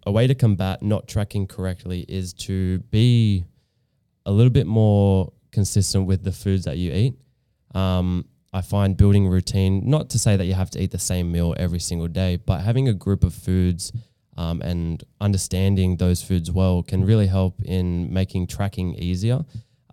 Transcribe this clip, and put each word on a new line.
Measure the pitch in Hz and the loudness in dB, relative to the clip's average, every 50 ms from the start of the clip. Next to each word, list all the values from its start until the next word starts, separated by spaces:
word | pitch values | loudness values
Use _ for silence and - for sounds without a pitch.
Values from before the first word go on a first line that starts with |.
| - - | -4 -2
a | |
way | 98 110 120 | 2 2 2
to | 131 139 | 2 2
combat | - - 110 101 85 95 95 95 - | 2 4 2 2 2 0 -4 -4 -4
not | - 104 107 - - - | -2 -2 -2 -2 -4 -6
tracking | - 110 104 - - 104 95 | -4 -4 -4 -4 -4 -4 -4
correctly | 92 - - 92 92 90 90 - 90 90 90 - - | -6 -6 -6 -6 -6 -6 -6 -8 -8 -8 -8 -8 -8
is | - 95 92 90 - | -8 -8 -8 -8 -10
to | - - - 95 95 92 92 92 90 - - | -12 -8 -6 -4 -2 -2 -2 -2 -4 -4 -2
be | - 107 117 123 120 117 113 107 101 92 90 - _ _ _ _ _ _ _ _ _ _ _ _ _ _ - | 2 2 4 4 4 4 4 4 2 0 -2 -6 _ _ _ _ _ _ _ _ _ _ _ _ _ _ -4
a | 101 | 0
little | 101 104 120 127 | 4 4 6 6
bit | 113 135 113 | 4 2 0
more | 80 110 110 110 107 104 101 101 98 95 95 92 - _ _ _ _ | 2 2 4 4 4 6 4 4 4 4 2 0 -2 _ _ _ _
consistent | - 110 98 - - 104 95 - - 98 95 90 | -2 -2 -2 0 2 0 0 2 0 0 0 0
with | 95 85 - | 0 -2 -2
the | 95 | -6
foods | 87 - - 98 95 95 82 | -8 -4 -2 -2 -2 -2 -2
that | - 69 85 | -4 -6 -4
you | 90 85 | -4 -2
eat. | 67 92 110 139 127 - _ _ _ _ _ _ _ _ _ _ - | 0 0 0 -2 -2 -6 _ _ _ _ _ _ _ _ _ _ -4
Um, | 92 95 92 92 92 90 90 90 87 - _ _ _ _ _ | -2 0 0 2 0 0 0 -2 -2 -4 _ _ _ _ _
I | - 95 | -6 -6
find | 87 - - 101 101 98 95 - | -6 -2 0 0 2 2 4 4
building | 101 101 101 101 98 92 | 4 6 6 4 4 4
routine, | 92 92 87 - - 98 95 95 95 98 - 120 | 2 0 0 0 0 0 2 2 0 0 0 0
not | 143 156 - - | 0 0 -2 -4
to | - 110 | -4 -2
say | - 117 101 | 0 2 2
that | 95 92 | 2 2
you | 87 92 | 0 0
have | 92 95 - | -2 -2 -4
to | - - | -4 -4
eat | 92 87 | -6 -4
the | - 87 | -4 -6
same | - - 90 90 87 85 | -6 -4 -4 -2 -2 -2
meal | 85 85 85 85 78 - | -2 0 0 -2 -2 -2
every | 87 87 85 87 | -4 -4 -2 -4
single | 82 - 90 85 82 85 | -6 -4 -6 -4 -6 -4
day, | 80 90 95 92 87 85 | -4 -2 -2 -2 -2 -4
but | - - 95 78 | -2 -4 -4 -2
having | 90 110 120 131 135 131 | 0 -2 0 0 0 0
a | 104 | -2
group | 87 - 98 98 90 - | -2 -2 -2 0 0 0
of | 90 - | -2 -2
foods, | - - - 92 92 90 90 87 82 - - - 117 - _ _ _ _ _ - | -4 -4 0 2 2 2 2 0 -2 -6 -10 -10 -12 -12 _ _ _ _ _ -12
um, | - 85 82 85 82 | -8 -6 -4 -4 -4
and | - 85 87 87 85 82 82 78 - _ _ - | -4 -4 -4 -4 -2 -4 -4 -6 -8 _ _ -4
understanding | 104 101 98 90 - - - 90 95 98 98 95 92 90 90 80 | -2 0 0 0 -2 -2 -2 0 2 2 2 2 2 0 0 2
those | 90 90 87 - - | 2 2 2 0 0
foods | - 95 90 82 80 | -2 -2 -2 -2 -2
well | 80 92 95 92 90 87 | 0 0 2 2 2 0
can | 85 - - 92 92 | -2 -2 -2 0 2
really | 101 113 110 101 95 | 4 4 4 4 2
help | 95 95 95 90 - - | 2 2 0 0 -2 -4
in | - - 92 92 90 90 87 87 87 - | -6 -4 -2 -2 0 0 -2 -2 -2 -2
making | 85 95 92 - - 92 90 85 | -2 -2 -2 -2 -2 -4 -4 -4
tracking | - - 101 98 - - 90 90 80 | -4 -4 -6 -6 -4 -4 -6 -6 -6
easier. | - 85 87 90 90 104 113 123 135 160 - - 113 - _ _ _ _ _ | -6 -4 -4 -4 -2 0 0 0 -2 -4 -6 -12 -18 -18 _ _ _ _ _